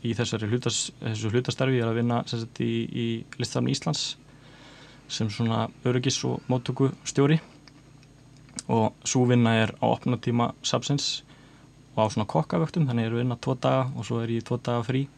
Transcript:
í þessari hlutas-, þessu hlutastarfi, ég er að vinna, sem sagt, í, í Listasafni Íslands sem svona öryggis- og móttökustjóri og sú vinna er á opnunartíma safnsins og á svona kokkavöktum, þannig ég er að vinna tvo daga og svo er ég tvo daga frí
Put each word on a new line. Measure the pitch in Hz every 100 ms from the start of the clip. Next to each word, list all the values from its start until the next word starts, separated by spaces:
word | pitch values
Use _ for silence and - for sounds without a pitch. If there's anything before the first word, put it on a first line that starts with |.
| 117
í | 113
þessari | 117 110 107
hlutas-, | 123 120 - - -
þessu | 117 110 110
hlutastarfi, | 120 127 - 131 127
ég | 113
er |
að | 113
vinna, | 120 120 -
sem | 120
sagt, | 113 -
í, | 120 113 113
í | 123 117 113 - -
Listasafni | 120 123 123
Íslands | 139 - 151 - - - - - - - - - - -
sem | - 113
svona | 104 117 113 113 - 127
öryggis- | 127 131 - 127
og | 127 -
móttökustjóri | 127 123 127 135 - - - 143 156 - - - - - - - - - - - - -
og | 117 110 - -
sú | 131 123
vinna | 123 117 113
er | 110 -
á | 117
opnunartíma | 120 127 120 - 120 120 - -
safnsins | 127 - 143 - - - - - - - - - -
og | 110
á |
svona | 110 107
kokkavöktum, | 165 156 175 160 180 143
þannig | 117 113
ég |
er | 117
að |
vinna | 123 120
tvo | - 131
daga | 135 131 131 127
og | 110
svo | 117
er | 117
ég | 117 113
tvo | 127
daga | - 120 113
frí | 131 139